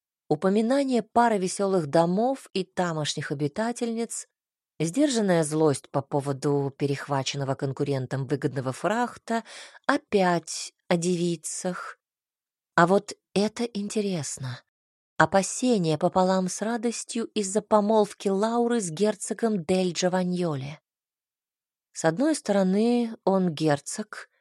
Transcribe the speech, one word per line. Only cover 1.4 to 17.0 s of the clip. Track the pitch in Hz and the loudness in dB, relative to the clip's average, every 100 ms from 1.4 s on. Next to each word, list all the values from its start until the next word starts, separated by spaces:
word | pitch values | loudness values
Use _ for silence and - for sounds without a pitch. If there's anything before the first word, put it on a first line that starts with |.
| 180 - 196 190 147 | -2 -2 0 0 2
домов | 165 170 190 240 269 - | 4 4 2 0 -2 -6
и | 196 | -6
тамошних | 180 - 180 156 147 - - | -4 -4 -2 -2 -4 -4 -6
обитательниц, | 143 147 180 226 240 233 226 233 - - _ _ _ _ - | -4 -4 -2 -4 -4 -4 -4 -6 -8 -14 _ _ _ _ -6
сдержанная | 160 214 294 233 202 170 | -2 2 2 2 4 4
злость | 147 156 156 135 - | 2 4 4 2 -2
по | 143 | -4
поводу | - 147 139 135 151 143 139 - | -2 -2 -2 -2 0 0 -2 -2
перехваченного | 143 139 - 139 131 143 135 135 | -2 -2 -2 -4 -2 -4 -4 -2
конкурентом | 139 131 143 135 127 131 131 | -4 -2 -2 -2 -4 -6 -4
выгодного | 143 143 127 127 | -2 -2 -4 -6
фрахта, | - 170 226 240 - - 226 - - - - - | -4 -2 -2 -4 -6 -6 -6 -6 -18 -20 -8 0
опять | 294 - 202 180 170 - - - _ - | 0 2 2 4 2 -2 -10 -10 _ -2
о | 175 | 0
девицах. | 175 175 175 160 - - 185 175 - - _ _ _ _ _ _ _ - | 2 0 0 -2 -6 -8 -6 -8 -12 -16 _ _ _ _ _ _ _ 4
А | 175 | 4
вот | 202 - - _ | 4 0 -16 _
это | 190 214 214 233 | -2 -2 -2 -8
интересно. | 202 202 220 202 175 131 - 131 123 _ _ _ _ _ - | -6 -6 -4 -4 -4 -6 -8 -10 -12 _ _ _ _ _ 2
Опасение | 160 196 185 - 254 220 165 151 | 4 4 0 -2 2 2 2 2
пополам | 175 185 185 190 185 | 2 2 2 2 0
с | - | -4
радостью | 214 233 233 - | -6 -2 -4 -4